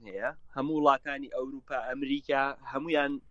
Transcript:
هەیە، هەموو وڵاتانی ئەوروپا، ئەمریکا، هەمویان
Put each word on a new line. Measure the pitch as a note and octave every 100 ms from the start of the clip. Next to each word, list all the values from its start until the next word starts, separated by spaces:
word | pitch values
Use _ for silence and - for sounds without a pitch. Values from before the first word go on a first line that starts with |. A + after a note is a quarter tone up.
| A2
هەیە، | G2 B2 - -
هەموو | C#3 C#3+ D#3
وڵاتانی | D3 C3+ D3 C#3 C#3 B2+
ئەوروپا، | C3 C3+ B2+ C3 A#2+
ئەمریکا، | C3+ C3+ C#3+ C#3+ C#3 C#3 -
هەمویان | - C3+ E3 D3 C#3+ C#3 -